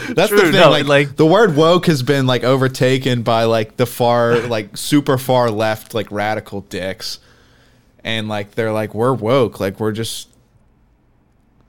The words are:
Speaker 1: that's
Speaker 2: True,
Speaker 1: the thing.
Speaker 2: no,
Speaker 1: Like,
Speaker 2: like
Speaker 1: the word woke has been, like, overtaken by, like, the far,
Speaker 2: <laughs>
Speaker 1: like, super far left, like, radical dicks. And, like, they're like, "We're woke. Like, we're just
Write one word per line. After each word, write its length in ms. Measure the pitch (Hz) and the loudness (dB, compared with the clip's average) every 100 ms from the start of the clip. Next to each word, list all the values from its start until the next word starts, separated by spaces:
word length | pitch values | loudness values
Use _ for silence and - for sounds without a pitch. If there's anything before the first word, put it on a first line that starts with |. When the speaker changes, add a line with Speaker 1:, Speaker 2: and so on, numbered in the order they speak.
| - | -6
Speaker 1:
that's 140 | 226 196 | -2 2
Speaker 2:
True, 80 | 202 | 2
Speaker 1:
the 40 | |
thing. 80 | 180 | 4
Speaker 2:
no, 180 | 185 160 | 6 6
Speaker 1:
Like, 160 | 147 143 | 4 2
Speaker 2:
like 300 | 143 143 - | 2 2 2
Speaker 1:
the 100 | 156 | 4
word 280 | 190 226 | 4 4
woke 300 | 147 160 180 | 4 4 4
has 180 | 170 147 | 2 -2
been, 240 | 123 139 127 | 0 0 0
like, 160 | 123 | 0
overtaken 800 | 120 135 131 127 127 135 131 123 | 2 2 0 0 0 0 0 -2
by, 220 | 113 113 | 0 0
like, 320 | 113 113 110 - | 2 0 -2 -4
the 80 | |
far, 540 | 123 - 120 120 117 120 | -4 0 0 2 2 0
Speaker 2:
<laughs> 80 | 120 | -2
Speaker 1:
like, 320 | 113 101 - | -6 -6 -10
super 400 | - 147 143 131 | -2 0 0 -2
far 320 | - 127 120 | 0 0 0
left, 420 | 107 110 110 - | 0 -2 -4 -6
like, 180 | 113 95 | -8 -6
radical 520 | 104 104 107 - 101 | -6 -4 -4 -8 -14
dicks. 560 | 95 92 95 92 - - _ _ _ _ _ _ _ _ | -12 -10 -8 -10 -12 -14 _ _ _ _ _ _ _ _
And, 240 | - 113 107 | -8 -6 -6
like, 220 | 104 101 | -8 -8
they're 180 | - 110 | -6 -4
like, 220 | 107 107 | -2 -4
"We're 180 | 107 123 | -2 -2
woke. 480 | 123 107 135 110 - | 0 0 0 0 -2
Like, 180 | 98 95 | -6 -4
we're 140 | 110 | -6
just 360 | 107 113 - - _ _ _ _ _ _ _ _ _ _ _ _ _ | -4 -8 -10 -16 _ _ _ _ _ _ _ _ _ _ _ _ _